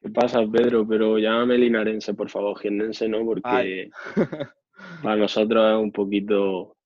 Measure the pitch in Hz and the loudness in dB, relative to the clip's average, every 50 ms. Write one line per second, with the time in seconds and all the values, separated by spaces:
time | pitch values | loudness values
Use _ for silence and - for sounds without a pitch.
0 | _ - 107 117 127 123 123 123 110 107 110 113 120 120 120 117 107 110 110 107 | _ -6 -2 0 0 2 2 2 0 2 2 2 2 4 4 2 2 2 2 2
1 | 110 107 110 110 110 110 110 117 120 123 123 123 123 120 117 113 107 107 110 107 | 2 2 2 2 2 2 2 2 2 2 4 4 4 4 2 2 0 -2 -2 -4
2 | 104 - 101 98 104 101 - 104 101 101 98 - - 107 101 101 107 113 110 - | -4 -6 -6 -6 -6 -6 -4 -4 -2 -2 -4 -4 -4 -4 -2 -2 -4 -4 -4 -4
3 | 117 110 110 107 113 113 110 110 - - 123 123 123 95 92 95 95 101 _ - | -4 -2 -2 -2 -2 -2 -2 -4 -2 -2 0 0 0 -2 -4 -8 -10 -12 _ -16
4 | - - - 196 190 151 - 151 143 - _ _ _ _ _ - - - - - | -16 -8 -2 -2 -2 -2 -2 -10 -10 -12 _ _ _ _ _ -20 -20 -20 -18 -8
5 | - 110 107 107 104 101 - 113 107 107 117 113 110 110 110 110 110 104 101 - | -4 -2 0 2 2 0 2 0 0 2 4 4 6 6 4 2 0 -2 -2 -2
6 | 101 98 101 101 98 104 107 101 101 98 95 90 76 - - _ _ | -4 0 0 -2 0 0 0 0 0 0 -2 -4 -8 -10 -16 _ _